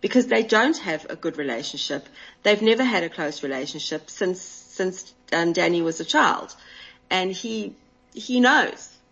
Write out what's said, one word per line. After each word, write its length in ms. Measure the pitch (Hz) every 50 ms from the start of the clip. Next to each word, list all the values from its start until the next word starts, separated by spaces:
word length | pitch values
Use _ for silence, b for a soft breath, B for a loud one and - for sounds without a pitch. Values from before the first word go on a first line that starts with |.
| -
because 240 | 214 - 254 247
they 160 | 254 226 226 226
don't 340 | 220 220 214 233 277 320
have 300 | - - 190 160 156 - -
a 80 | -
good 220 | 165 - 170 151 147
relationship. 680 | 147 139 123 117 147 - - 151 - - 143 - - - B B B B B B B
They've 180 | 208 214 208
never 240 | 214 220 226 233 262
had 180 | 254 226 185 170
a 60 | 165
close 340 | - - 165 147 147 - -
relationship 680 | 139 135 131 139 147 - 156 - - 156 151 - -
since, 320 | - - 208 185 185 185 -
since, 720 | - - - - _ - - 190 185 180 185 - - _ _ _ - -
um, 220 | 165 170 170 165
Danny 260 | 180 175 170 175 170
was 200 | 165 165 165 -
a 40 | 170
child. 500 | - - 302 285 202 - - - - - B B B B B B B B B B _
And 240 | 180 185 185 190 190
he, 420 | 185 - 233 220 220 208 190 - _ _ _ _ _ _ _ _
he 280 | - 214 - 254 247
knows 500 | 247 247 285 302 208 - - - - - - _ _ _